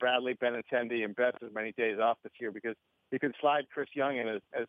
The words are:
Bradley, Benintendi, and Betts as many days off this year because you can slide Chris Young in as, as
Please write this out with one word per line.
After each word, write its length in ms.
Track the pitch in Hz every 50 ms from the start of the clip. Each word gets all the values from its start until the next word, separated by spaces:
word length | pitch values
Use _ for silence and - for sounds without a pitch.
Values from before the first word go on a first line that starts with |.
Bradley, 340 | 123 127 127 123 127 127 123
Benintendi, 680 | - 127 120 120 117 113 - - 123 120 113 120 117 110
and 100 | 104 101
Betts 240 | - 123 123 120 -
as 120 | 120 110 107
many 180 | 110 110 110 104
days 280 | - 117 113 104 101
off 180 | 113 117 113 - _
this 80 | 107 - -
year 100 | 123 113
because 240 | 98 107 - - 87 - _ _ _ _ _ _ -
you 80 | 131
can 120 | - 139 117 -
slide 280 | - 147 143 147 139 - -
Chris 160 | 151 135 - -
Young 220 | 143 135 139 139
in 100 | 123 113
as, 160 | 113 110 101 - _ -
as 140 | 123 117